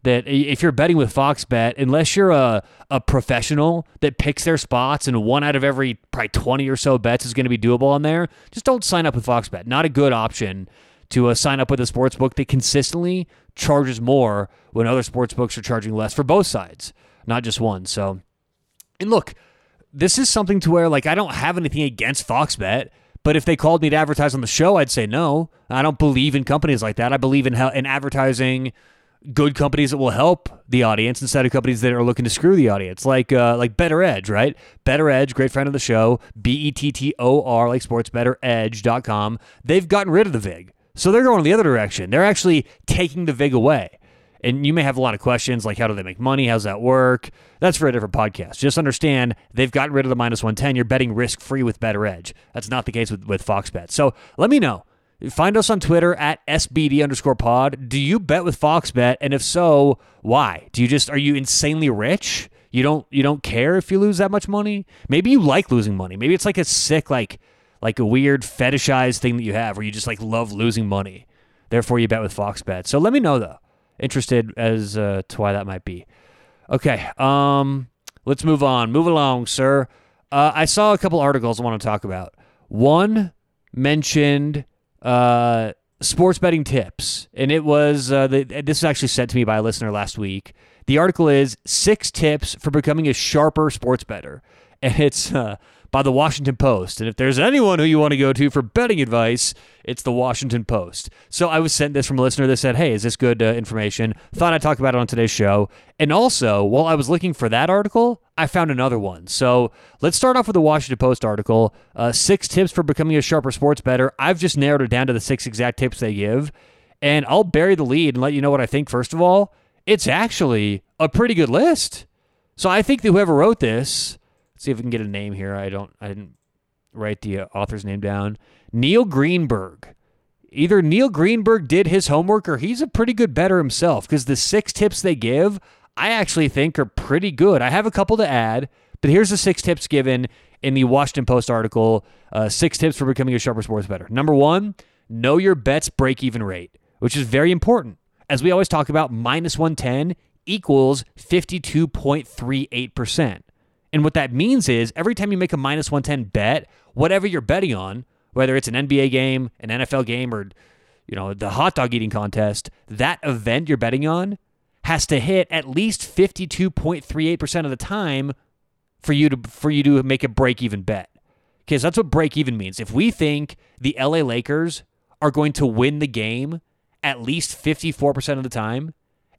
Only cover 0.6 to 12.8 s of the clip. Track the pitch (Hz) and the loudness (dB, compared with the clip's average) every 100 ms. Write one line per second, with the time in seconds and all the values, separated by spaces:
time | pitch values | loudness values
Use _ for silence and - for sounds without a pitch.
0.6 | 170 131 160 165 120 - 139 143 - 120 | 0 2 2 2 2 2 0 0 -2 0
1.6 | 117 120 131 143 160 196 196 156 127 107 | 0 0 0 2 2 2 4 4 4 0
2.6 | - - - 135 - 135 - 120 - 147 | -4 -14 -6 -4 0 0 0 -2 0 0
3.6 | 156 170 - - 147 123 147 143 170 160 | 2 0 -6 -4 -2 0 -4 -2 -2 -2
4.6 | - 123 127 143 - 120 107 139 147 139 | 0 -2 0 -2 -2 -2 0 0 0 0
5.6 | 139 131 135 110 _ - 113 - 120 131 | 0 0 -2 -6 _ -6 -4 -2 -2 0
6.6 | 135 135 143 131 113 123 127 117 127 120 | 0 0 2 2 2 0 -2 -2 0 0
7.6 | 113 120 139 143 151 165 175 _ _ - | 2 2 2 2 2 0 -2 _ _ -4
8.6 | - 247 - 175 160 120 113 120 107 90 | -2 0 0 0 0 -2 0 -2 -2 -10
9.6 | 104 131 160 135 143 117 110 - 107 95 | -4 0 0 2 4 2 -2 -4 -6 -8
10.6 | 92 _ _ _ - 127 120 117 147 139 | -14 _ _ _ -4 2 2 2 0 0
11.6 | 131 139 123 120 127 - 131 - 131 131 | 0 0 -2 0 0 0 -2 -2 -2 -2
12.6 | - 143 | 0 0